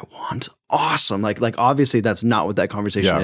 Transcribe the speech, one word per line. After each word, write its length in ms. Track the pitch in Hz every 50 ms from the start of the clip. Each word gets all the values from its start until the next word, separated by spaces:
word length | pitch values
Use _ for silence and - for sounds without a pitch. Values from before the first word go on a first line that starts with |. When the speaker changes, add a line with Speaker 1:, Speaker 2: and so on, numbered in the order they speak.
| - -
Speaker 1:
want? 380 | - - - - - - - - - _ _ -
Awesome." 500 | - - 123 123 - - - - 104 98
Like, 180 | 107 104 101 117
like, 140 | 120 117 - -
obviously 400 | 120 131 139 139 139 - - 113
that's 220 | 104 113 101 - 113
not 240 | 117 113 104 80
what 80 | 95 104
that 140 | 107 98 -
conversation 420 | - 104 104 101 - 101 - 92 87
Speaker 2:
Yeah, 60 | -